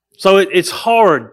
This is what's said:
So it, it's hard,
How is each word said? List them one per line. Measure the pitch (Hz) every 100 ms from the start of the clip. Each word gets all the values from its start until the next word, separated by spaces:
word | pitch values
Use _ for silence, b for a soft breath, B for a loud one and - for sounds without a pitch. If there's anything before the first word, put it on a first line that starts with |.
| _ _
So | 190 190
it, | 190
it's | 180 170
hard, | - 233 233 208 143 113